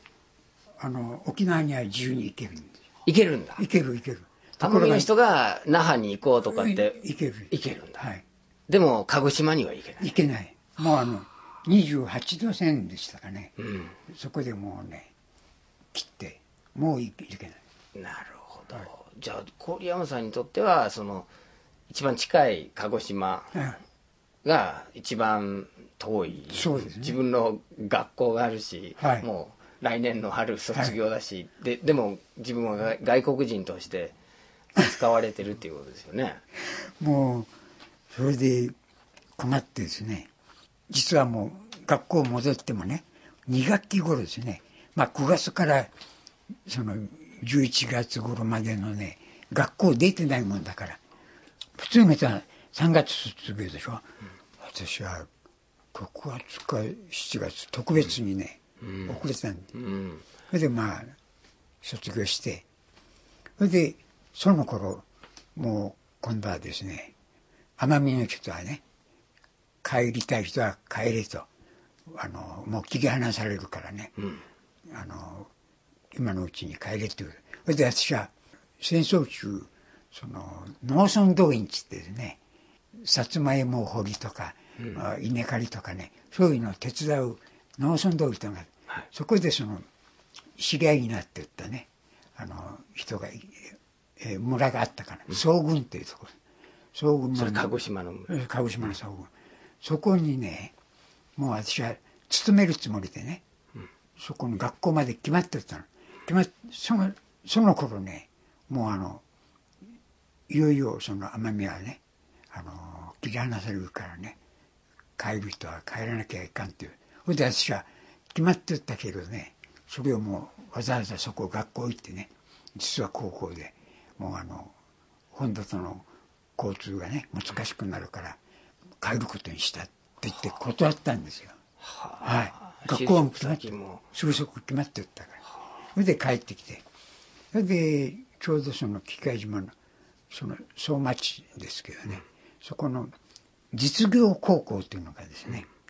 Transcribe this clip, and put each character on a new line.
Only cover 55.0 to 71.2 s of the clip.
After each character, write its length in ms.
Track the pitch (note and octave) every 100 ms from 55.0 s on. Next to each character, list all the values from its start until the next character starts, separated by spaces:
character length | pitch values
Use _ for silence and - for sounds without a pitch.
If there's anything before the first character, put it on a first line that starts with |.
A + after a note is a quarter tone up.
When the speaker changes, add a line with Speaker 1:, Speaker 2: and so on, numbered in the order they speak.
Speaker 1:
は 220 | F#2+ F2+ D2 _ _ _ _ _ _
六 360 | - G3 - D3
月 300 | B2 - - -
か 120 | A2+ G#2+ A3 F#3
七 300 | - - A#2
月、 280 | F2+ - -
特 220 | B2+ A#2+
別 280 | D#3 - -
に 140 | G#2+ F#2+
ね、 240 | F#2 - _ -
Speaker 2:
う 20 | A#2
ん。 240 | F#2+ F#2
Speaker 1:
遅 180 | B2+ D3
れ 60 |
た 160 | - A2+
ん 60 | F2+
で。 60 | F#2
Speaker 2:
う 40 | A#2+
ん。 440 | A#2+ G2 F#2+ D#2 - - -
Speaker 1:
そ 60 | F3
れ 40 |
で、 100 | D#3
ま 280 | A#2 G#2+ F2
あ、 60 | - - _ _ _ _ _ _
卒 300 | - A#2 -
業 140 | G#2 G2+
し 140 | -
て。 260 | - - _ _ _ _ _ _ _ _ - -
そ 60 |
れ 60 | G3+
で、 260 | F3+ D#3+ - _ _ _
そ 200 | - F#3
の 120 | E3+ -
頃、 380 | G#2+ F#2+ G2 - _ - - - -
も 400 | B2 G#2+ G2+ -
う 40 | _ -
今 180 | A2+ A2+
度 100 | G2+
は 100 | E2+
で 120 | E2
す 120 | D#2 F#2+
ね、 280 | D#2+ - _ _ _ _ _ _ -
奄 220 | C3 D3
美 120 | C#3
の 120 | B2+ A2
人 260 | - -
は 100 | F2
ね、 180 | F2+ D3 _ _ _ _ _ _ _ _ _ _
帰 280 | - B2+ A#2+
り 100 | A#2+
た 180 | - A#2
い 40 |
人 180 | F#2 -
は 160 | G#2+ - -
帰 240 | - A#2
れ 100 | A2+